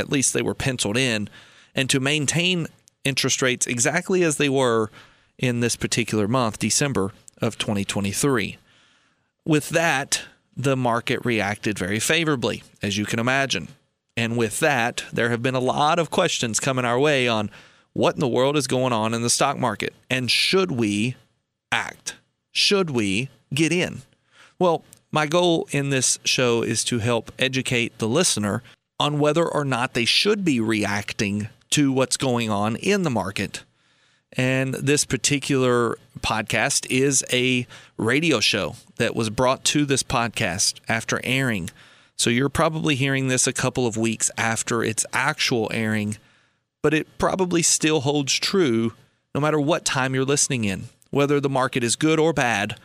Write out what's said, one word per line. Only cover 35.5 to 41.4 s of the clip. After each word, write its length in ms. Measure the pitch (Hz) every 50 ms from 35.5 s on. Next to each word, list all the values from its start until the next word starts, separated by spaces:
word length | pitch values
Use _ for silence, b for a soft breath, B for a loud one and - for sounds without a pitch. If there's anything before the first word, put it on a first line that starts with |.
| 143 131 131 123 123 120 120 113 110 - - _ - -
podcast 680 | - - 117 110 107 - - 110 113 139 - - - -
is 360 | - 127 135 143 135 127 - -
a 340 | 127 127 123 131 127 123 123 - B B B B B
radio 420 | B 101 113 127 147 170 165 139 110
show 380 | 101 - - 104 90 76 - - - _ _ -
that 180 | 120 110 -
was 140 | 120 117 110
brought 340 | 104 131 127 123 135 - -
to 200 | - - 151 147
this 200 | 139 135 123 -
podcast 760 | - - 123 117 113 - - 117 92 82 98 - - - - - -
after 320 | 110 113 - - 123 - -
airing. 460 | - 127 135